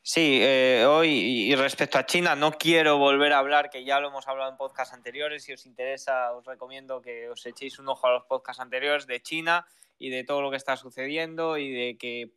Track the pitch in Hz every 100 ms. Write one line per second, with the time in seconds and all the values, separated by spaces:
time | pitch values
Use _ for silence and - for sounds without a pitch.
0 | - - 156 131 120 131 131 127 123 156
1 | 165 139 123 123 104 135 135 - - 139
2 | 127 175 175 147 151 151 156 165 156 147
3 | 139 139 147 147 135 147 143 131 127 139
4 | 143 139 135 135 135 135 135 - 127 127
5 | 120 127 151 147 139 131 131 120 127 135
6 | - 131 123 123 120 127 127 135 135 131
7 | 120 117 117 117 123 120 135 127 135 131
8 | 127 123 - 131 - 123 123 127 143 147
9 | 135 123 - 160 165 170 170 _ _ _
10 | 131 127 127 143 139 135 135 131 131 131
11 | 131 156 165 165 165 156 139 127 123 113
12 | 123 120 117